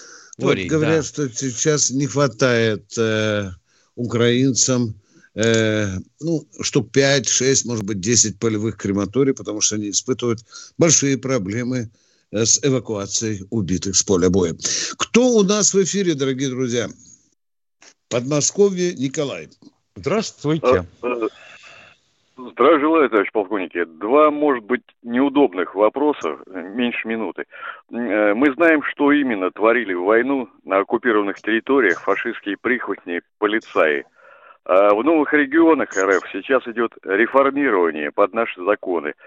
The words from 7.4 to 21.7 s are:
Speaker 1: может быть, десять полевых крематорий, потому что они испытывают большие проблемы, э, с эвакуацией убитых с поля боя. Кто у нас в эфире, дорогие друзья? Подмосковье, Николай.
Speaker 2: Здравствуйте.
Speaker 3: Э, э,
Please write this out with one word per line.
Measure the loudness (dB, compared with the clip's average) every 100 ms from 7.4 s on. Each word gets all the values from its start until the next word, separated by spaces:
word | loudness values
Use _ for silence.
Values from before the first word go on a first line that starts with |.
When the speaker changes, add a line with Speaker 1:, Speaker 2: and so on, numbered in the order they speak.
| 2 0 -2
Speaker 1:
может | -6 -4
быть, | -4
десять | 0 2 0 0
полевых | -2 -2 -4 -4
крематорий, | -2 -2 -2 0 0
потому | 0 -6 -4
что | -2 -2
они | -4
испытывают | -4 -4 -4 -2 -4 -8 -20 -20 0
большие | 4 4 2 -2
проблемы, | -2 -4 -2 -4 -4 -6 -6 _ _ _ _
э, | -2 0
с | 2
эвакуацией | 2 0 -2 -6 -4 -4 -4 -6 -4
убитых | -4 -2 -2 0 -2
с |
поля | 2 2 4
боя. | 4 0 -2 -6 -4 -6 -8
Кто | 0 2 4
у | 4
нас | 2 2 2
в | 2
эфире, | 0 0 -2 0
дорогие | -2 -2 -4
друзья? | -4 -2 -2 -4 -10 -20 -20 _ _ _ _ _ _ -20 _ _
Подмосковье, | -4 -2 -2 -2 2 2 2 -2 -2
Николай. | -6 -4 -6 -8 -14 _ -20 _ _ -10
Speaker 2:
Здравствуйте. | -2 -2 -4 -6 -4 0 2 2 0 _
Speaker 3:
Э, | -6
э, | -4 -4 -6 -20 -20 -20